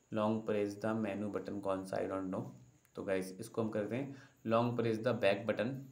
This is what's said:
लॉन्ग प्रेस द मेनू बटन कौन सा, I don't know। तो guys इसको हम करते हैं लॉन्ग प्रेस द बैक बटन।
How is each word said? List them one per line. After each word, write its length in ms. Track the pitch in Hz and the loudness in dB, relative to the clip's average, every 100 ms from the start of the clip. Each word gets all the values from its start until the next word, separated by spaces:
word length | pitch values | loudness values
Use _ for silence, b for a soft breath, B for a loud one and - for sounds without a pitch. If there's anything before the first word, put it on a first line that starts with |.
| _ | _
लॉन्ग 300 | 110 107 110 - | 0 2 2 0
प्रेस 320 | 107 104 101 | 2 0 0
द 120 | 110 113 | 0 0
मेनू 320 | 107 98 104 | 0 -2 -2
बटन 300 | 98 95 101 | -4 -4 -4
कौन 260 | 98 95 95 | -2 -2 -2
सा, 120 | 101 | -2
I 120 | 98 | -2
don't 220 | 95 95 | -2 -2
know। 120 | 95 - - - - _ - | -4 -4 -10 -20 -20 _ -6
तो 80 | |
guys 320 | 92 95 92 - | 0 0 -2 -8
इसको 220 | - - | -6 -2
हम 80 | 110 | 0
करते 260 | 104 101 117 | 0 -2 -2
हैं 200 | - B B _ 113 | -4 B B _ 2
लॉन्ग 280 | 113 120 120 | 4 4 2
प्रेस 220 | 113 110 | 2 2
द 80 | 123 107 | 2 4
बैक 240 | 98 101 107 | 4 4 2
बटन। 220 | 104 110 139 - | 0 0 -2 -8